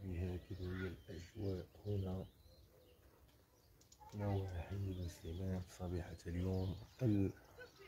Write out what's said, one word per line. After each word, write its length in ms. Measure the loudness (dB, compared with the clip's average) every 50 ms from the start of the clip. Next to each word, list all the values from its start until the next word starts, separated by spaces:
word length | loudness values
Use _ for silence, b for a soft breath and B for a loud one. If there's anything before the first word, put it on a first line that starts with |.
في، 80 | -6 -2 0 0
هكذا 460 | 0 0 0 -2 -4 -6 -6 -4 -2
هي 200 | -2 -2 -2 -2
الأجواء 760 | -2 -4 -6 -10 -10 -10 -10 -10 -10 -6 -2 -2 0 0 -2 -4 -8 -12 -6 -2
هنا 400 | 0 2 2 2 2 0 -2 -2 -6 -10 -16 -20 -20 -20 -20 -20 -20 -20 -20 -20 -20 -20 -20 -20 -20 -20 -20 -20 -20 -20 -20 -20 -20 -20 -20 -20 -20 -20 -20 -20 -20 -20 -18 -14 -8 -2
نواحي 600 | 0 2 4 4 4 2 2 -2 -4 -2 -2 -2
بن 320 | 0 0 0 0 -2 -2
سليمان 540 | -4 -4 -6 -6 -6 -4 -2 0 0 0 0 -2 -4 -6 -4
صبيحة 380 | -2 0 0 0 -2 -4 -6 -6 -4
اليوم 480 | -2 0 2 2 4 4 4 2 2 0 -2 -6 -12 -2 4 6 6 8 8 6 6 4 -2 -10 -18 -16 -16 -16 -16 -16 -18 -18